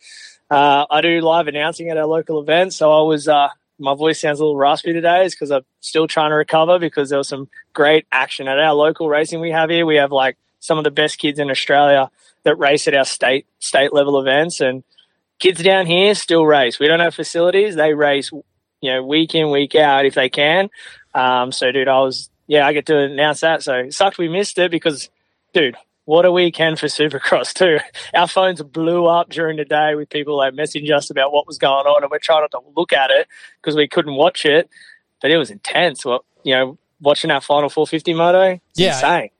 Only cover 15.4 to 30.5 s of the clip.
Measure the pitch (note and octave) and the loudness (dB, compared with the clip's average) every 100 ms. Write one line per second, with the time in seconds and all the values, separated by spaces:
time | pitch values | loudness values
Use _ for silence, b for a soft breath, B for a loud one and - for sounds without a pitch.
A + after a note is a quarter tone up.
15.4 | F3+ E3+ F#3 F#3+ F3 F3 G3 G3+ - E3 | -2 0 2 2 2 2 2 0 0 2
16.4 | D#3 D3 B2 - D3 E3 E3+ D3+ D#3 E3+ | 4 4 2 0 0 2 0 -2 -6 -2
17.4 | F3 F#3+ G#3+ E3 D#3 D3 D3 C#3 B2+ C#3+ | 0 2 0 0 0 2 0 0 -4 -14
18.4 | - _ _ _ C3+ C3 C3 D#3 D#3+ D#3+ | -20 _ _ _ -6 -4 -2 -2 0 -2
19.4 | D#3 C#3+ C#3+ D#3 D3+ C#3 C#3 C#3+ C3 - | 0 0 0 2 4 4 2 0 -2 0
20.4 | D3 F3 G3 B B B B C#3 B2+ B2+ | 0 0 -2 B B B B -2 0 0
21.4 | B2+ B2+ C3+ C3+ C3 C3 C3+ B2 - _ | -2 -4 -2 0 2 2 2 -2 -14 _
22.4 | - D3 C#3+ D3 C#3 D3+ C#3 C#3 D3+ D3 | 0 2 2 0 0 0 0 0 -2 0
23.4 | D#3+ D#3+ - B2+ B2+ D3+ G3 F#3+ E3+ E3+ | 0 -2 -2 -4 -4 -2 -2 0 -4 -4
24.4 | G#3 - F3+ E3 E3 - - _ _ _ | -4 -2 -2 0 -4 -4 -10 _ _ _
25.4 | _ F3+ C3+ A2+ _ _ - D#3+ F3+ F3+ | _ -2 -2 -4 _ _ 0 4 4 4
26.4 | F3+ - D#3+ D#3+ D3 - D3+ C#3+ - - | 0 0 -2 -2 -4 -2 -4 -2 0 0
27.4 | B2 - F#3 D3+ - B B E3+ F3 - | -2 0 2 2 -2 B B -2 0 0
28.4 | F#3+ E3+ D3 E3 E3 F3 E3+ E3+ E3+ D#3 | 0 -2 -8 -4 -2 2 2 2 0 -4
29.4 | D#3+ D#3 D3 D3+ D3+ D3+ D3 D#3 D3 D3 | -6 -4 -2 0 0 -2 -6 -8 -4 -2
30.4 | C3+ | -2